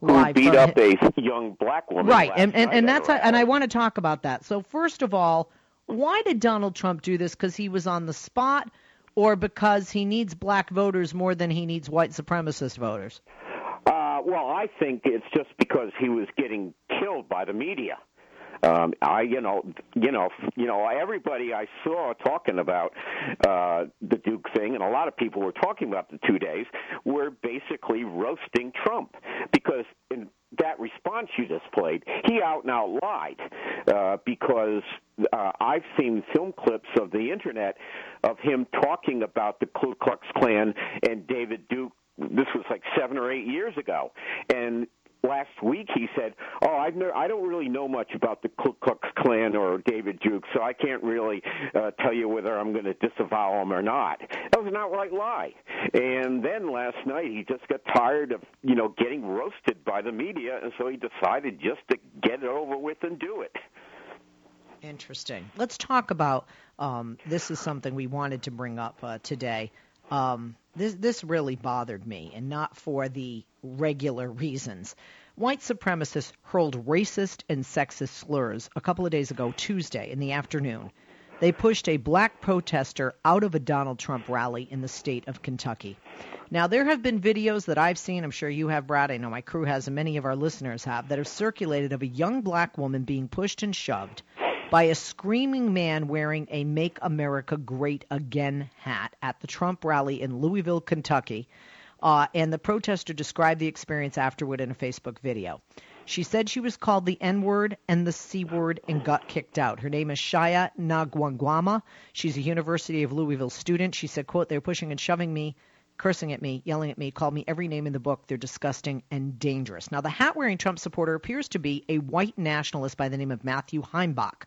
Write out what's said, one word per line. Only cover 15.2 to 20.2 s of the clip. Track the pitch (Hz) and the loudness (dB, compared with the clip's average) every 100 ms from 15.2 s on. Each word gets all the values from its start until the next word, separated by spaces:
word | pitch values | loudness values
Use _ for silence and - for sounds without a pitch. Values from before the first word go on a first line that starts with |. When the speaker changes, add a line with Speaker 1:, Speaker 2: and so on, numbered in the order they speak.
| - | 0
Speaker 1:
just | 156 135 - | -2 0 -2
because | - 143 110 - | 0 0 0 -2
he | 127 | 0
was | 117 101 - | 0 -2 -2
getting | 127 107 92 - - | -2 -4 -6 -10 -6
killed | - 196 160 101 | -4 -2 -4 -4
by | 92 | -4
the | 95 | -2
media. | 104 160 170 104 65 - _ - - - - | -4 -4 -4 -6 -6 -10 _ -20 -20 -18 2
Um, | 82 85 85 - | 6 6 4 4
I, | 71 101 | 4 4
you | 117 127 | 2 0
know, | 110 98 92 - - | 0 -2 -4 -10 -6
you | 120 123 | 2 2
know, | 120 | 4